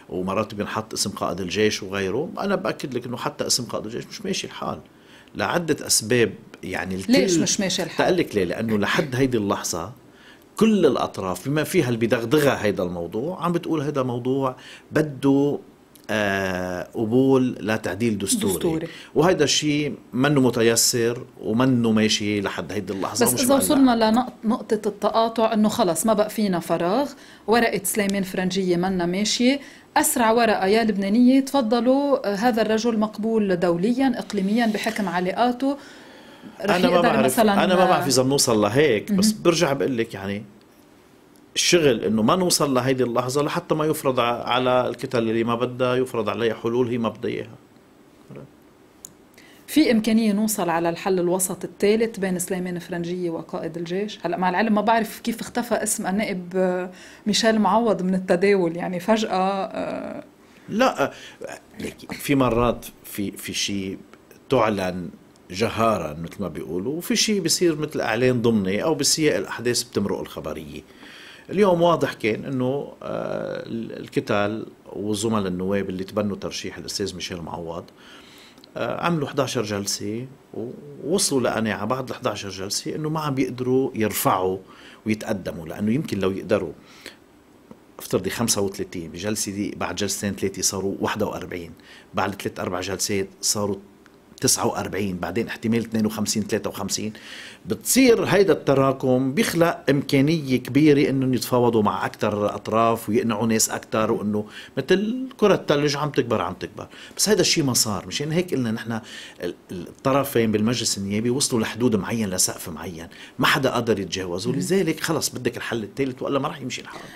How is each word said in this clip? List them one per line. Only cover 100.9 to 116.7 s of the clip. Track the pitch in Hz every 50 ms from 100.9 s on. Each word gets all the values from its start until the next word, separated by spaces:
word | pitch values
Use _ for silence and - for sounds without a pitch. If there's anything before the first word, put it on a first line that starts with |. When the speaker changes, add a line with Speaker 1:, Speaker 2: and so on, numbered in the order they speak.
| 143 139 - -
Speaker 1:
إنهم | 135 135 131 131 127
يتفاوضوا | 110 - - 131 123 123 120 113 110 104
مع | 101 90 98 -
أكتر | 127 - - 120 107 101 104 104 101 -
أطراف | 104 - 107 104 110 117 113 117 110 - -
ويقنعوا | 104 117 113 113 113 104 117 113
ناس | 110 110 - -
أكتر، | - 113 - - - 113 110 107
وإنه | 113 - 98 104 104 104 104 - - - - - - 135
مثل | 139 - 185 190 214 214 247 254 262 254 - -
كرة | 214 202 180
الثلج | - - - 156 147 147 147 139 143
عم | 147 147
تكبر، | - - 127 117 113 101
عم | 87 87 92
تكبر. | - 85 85 - - 95 - - - - - - -
بس | - 190
هيدا | 214 185
الشيء | 165 - - 170 147
ما | 135 117
صار. | - - 110 104 90 - 92
مشان | - - 147 156
هيك | 156 175 180 180 -
قلنا | 131 123 113
نحن | 110 113 - 117
ال-، | 117 110 - - - - - - - - 87
ال-، | 90 - - - - - 90 80 -
الطرفين | - - - 135 135 139 135 135 - 120 113 110
بالمجلس | 104 107 107 113 123 117 117 - - 101
النيابي | 98 98 101 107 113 123
وصلوا | 123 143 139 - 131 117
لحدود | 110 - - 107 120 123 110
معين، | 101 85 82 117 113 110 98
لسقف | 90 92 - - - - - 95
معين، | 82 76 82 92 85 78 82 85 - - - - - -
ما | 135
حدا | - - 156 135 127
قادر | - 120 117 113 107 95
يتجاوزه. | 95 85 85 95 95 90 87 92 104 120
Speaker 2:
مم. | - -
Speaker 1:
لذلك | - 131 180 196 185 160 151 -
خلص | - - 165 131 - -
بدك | - 120 123 117 110 107
الحل | - - 113 117 107
الثالث | 98 - - 139 131 120 -
وإلا | 127 - 135 135
ما | 135 156
رح | 170 151
يمشي | - 123